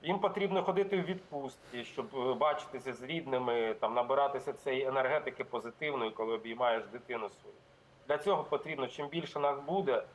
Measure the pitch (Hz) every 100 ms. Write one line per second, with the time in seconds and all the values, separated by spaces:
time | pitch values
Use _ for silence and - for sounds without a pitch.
0 | 151 190 196 185 190 190 180 185 196 196
1 | 160 185 - 143 135 - - 120 117 -
2 | 117 135 127 120 151 147 - 135 131 117
3 | 127 165 135 131 123 117 113 107 110 120
4 | 120 135 139 135 - 127 - 131 135 135
5 | 127 151 147 - - 117 117 - 151 135
6 | 113 110 113 113 113 113 123 113 98 117
7 | - 117 104 - - - - - - -
8 | - 147 196 196 - 143 156 151 127 -
9 | 143 160 165 147 143 139 139 185 180 117
10 | -